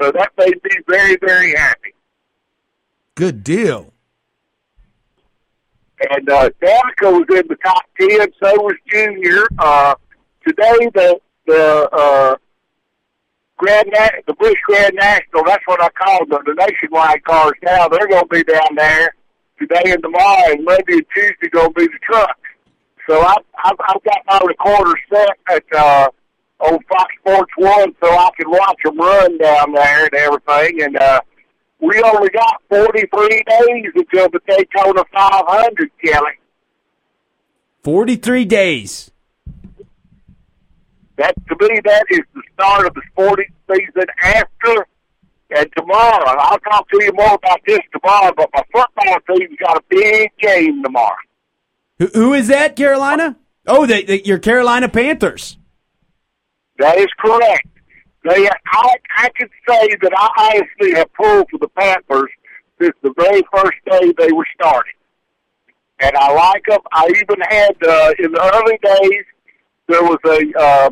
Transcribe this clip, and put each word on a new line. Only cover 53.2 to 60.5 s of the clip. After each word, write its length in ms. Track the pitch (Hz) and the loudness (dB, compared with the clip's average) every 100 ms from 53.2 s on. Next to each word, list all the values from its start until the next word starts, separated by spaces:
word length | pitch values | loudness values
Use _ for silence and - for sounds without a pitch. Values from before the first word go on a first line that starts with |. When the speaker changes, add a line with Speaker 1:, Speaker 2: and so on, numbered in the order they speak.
| 330 247 _ _ - | -4 -8 _ _ 0
Speaker 3:
Oh, 180 | 262 269 | 0 2
the, 180 | 208 | 0
the, 220 | 196 196 196 | -2 -4 -2
your 140 | 185 | -2
Carolina 500 | 214 247 240 240 247 | 0 0 0 0 -2
Panthers. 680 | 220 254 311 185 95 - - _ _ _ _ _ _ _ _ _ _ _ - | -2 -2 -2 -4 -6 -16 -20 _ _ _ _ _ _ _ _ _ _ _ -2
Speaker 1:
That 180 | 143 175 | 0 2
is 100 | 202 - | 0 -2
correct. 500 | 220 233 233 165 - _ _ _ _ _ 165 | -2 2 2 0 -6 _ _ _ _ _ -2
They, 240 | 190 202 | 0 0
I, 460 | 190 - - 381 370 - 214 | -2 -4 0 0 0 -4 -6
I 120 | 247 - | -4 -6
could 140 | 226 _ - | -12 _ 0
say 260 | 233 214 202 | 2 2 0
that 100 | 185 190 | -2 0
I 400 | 214 - 220 | 0 2 2